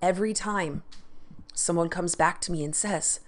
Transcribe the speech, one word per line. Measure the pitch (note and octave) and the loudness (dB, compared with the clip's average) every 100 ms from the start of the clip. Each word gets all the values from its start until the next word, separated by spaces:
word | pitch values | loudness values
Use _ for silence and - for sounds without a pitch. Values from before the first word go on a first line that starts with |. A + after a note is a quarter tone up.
every | F3+ F#3 A3 | 2 4 2
time | G#3 G#3 G3+ D#3 D3+ - - - - - - - - | 0 0 0 0 -2 -8 -12 -12 -12 -12 -14 -8 -2
someone | - E3+ E3 | 2 2 2
comes | F3+ F3 - | 0 0 4
back | E3 - | 4 2
to | - | -2
me | E3 | -2
and | D3 | -2
says, | D3+ G#3 E3 - - | -2 0 0 0 -2